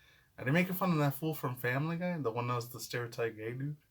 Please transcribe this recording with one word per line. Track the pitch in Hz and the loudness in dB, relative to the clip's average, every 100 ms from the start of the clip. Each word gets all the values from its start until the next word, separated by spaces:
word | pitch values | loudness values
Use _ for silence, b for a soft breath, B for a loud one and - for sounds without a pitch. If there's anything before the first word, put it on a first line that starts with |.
| b b b - | b b b -4
Are | 120 | 2
they | |
making | 160 185 180 | 4 4 2
fun | 185 | 2
of | 160 | 4
that | 147 139 | 4 2
fool | 160 151 | -2 -2
from | 135 123 | -4 -2
Family | 123 131 156 170 | 0 0 0 -2
Guy, | 180 175 | -2 0
the | 123 | 0
one | 113 120 | 0 0
that | 123 | -2
was | 117 | -2
the | 113 | -8
stereotype | - 127 117 - 117 107 | -6 -4 -4 -2 -2 -2
gay | 110 | -6
dude? | 127 143 147 _ | -4 -4 -6 _